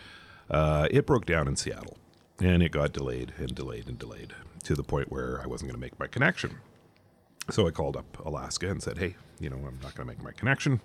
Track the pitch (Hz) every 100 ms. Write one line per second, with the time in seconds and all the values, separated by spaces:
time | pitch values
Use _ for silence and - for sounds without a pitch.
0 | - - - - - 73 76 76 78 127
1 | - 127 87 82 69 69 - - - -
2 | - _ _ - 90 87 85 76 73 -
3 | 67 62 62 - 65 64 65 58 60 60
4 | - - - - - - - 73 - 73
5 | 65 65 64 64 64 60 67 60 62 -
6 | - 123 151 - - - - - _ _
7 | _ _ _ - - - 87 78 71 64
8 | - - - 71 69 - 90 82 - 73
9 | 90 - - - 80 65 69 65 67 -
10 | 62 - - - 117 135 151 123